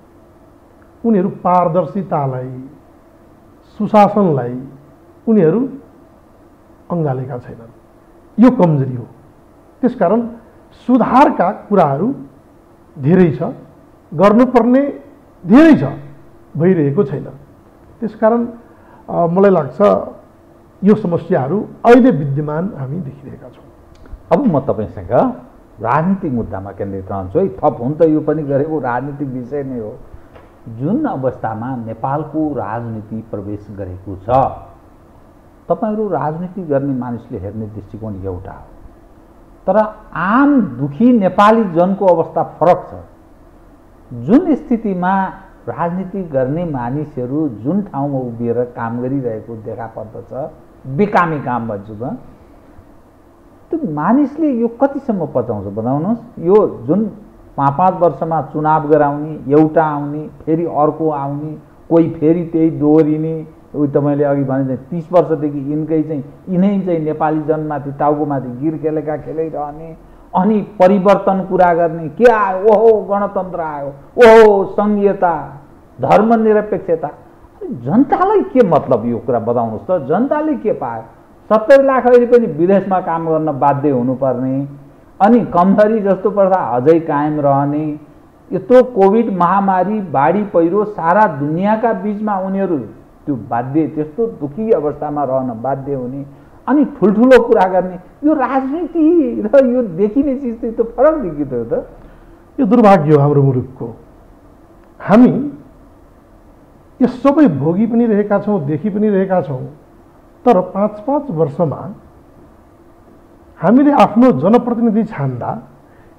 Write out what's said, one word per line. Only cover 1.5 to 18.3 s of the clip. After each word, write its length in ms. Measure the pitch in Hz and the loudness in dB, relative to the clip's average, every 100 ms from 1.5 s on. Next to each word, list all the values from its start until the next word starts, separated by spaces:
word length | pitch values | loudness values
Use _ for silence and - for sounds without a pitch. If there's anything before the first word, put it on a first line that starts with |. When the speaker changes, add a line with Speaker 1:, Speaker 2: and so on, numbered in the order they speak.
| 180 175 170 170 202 160 160 135 127 127 127 135 - _ _ _ _ _ _ _ _ _ - | 2 2 0 -2 -6 -4 -4 -4 -6 -10 -12 -16 -20 _ _ _ _ _ _ _ _ _ -8
Speaker 1:
सुशासनलाई 840 | 208 214 202 208 190 139 123 127 135 - - _ _ _ - | 0 4 4 4 2 0 -2 -8 -12 -20 -20 _ _ _ 0
उनीहरू 420 | 220 160 196 262 - - _ _ _ _ _ _ _ _ _ - | 4 4 2 -2 -8 -20 _ _ _ _ _ _ _ _ _ -8
अँगालेका 460 | 175 151 131 127 123 | -4 -2 -4 -6 -12
छैनन्। 1040 | - 120 113 - _ _ _ _ _ - | -14 -20 -20 -20 _ _ _ _ _ 4
यो 80 | 247 | 4
कमजोरी 440 | 254 175 147 127 120 | 6 2 2 -2 -6
हो। 120 | 110 - - _ _ _ _ - | -12 -20 -20 _ _ _ _ -4
त्यसकारण 400 | 254 - 175 226 226 - - - _ - - | -4 0 0 0 -4 -10 -20 -20 _ -14 0
सुधारका 640 | 247 208 240 294 220 180 | 2 4 4 4 2 -2
कुराहरू 640 | 208 - 202 151 139 220 - - - _ _ _ _ _ 165 | -2 -2 2 2 0 -4 -6 -12 -20 _ _ _ _ _ -4
धेरै 320 | 135 180 175 | 2 4 4
छ, 120 | 131 175 - - - - _ - | 2 -6 -10 -18 -20 -20 _ -12
गर्नुपर्ने 840 | 156 196 214 254 247 233 254 285 - - - _ _ 165 | 2 4 6 4 4 4 2 2 -6 -16 -20 _ _ 4
धेरै 300 | 240 320 277 | 6 8 6
छ, 80 | 135 - - - - - - 147 | 2 -8 -16 -20 -20 -20 -14 -2
भइरहेको 460 | 175 175 139 139 | 2 2 2 0
छैन। 220 | 139 139 - - - - _ _ - - | -2 -4 -12 -18 -20 -20 _ _ -20 -10
त्यसकारण, 480 | 214 - 220 | -10 0 0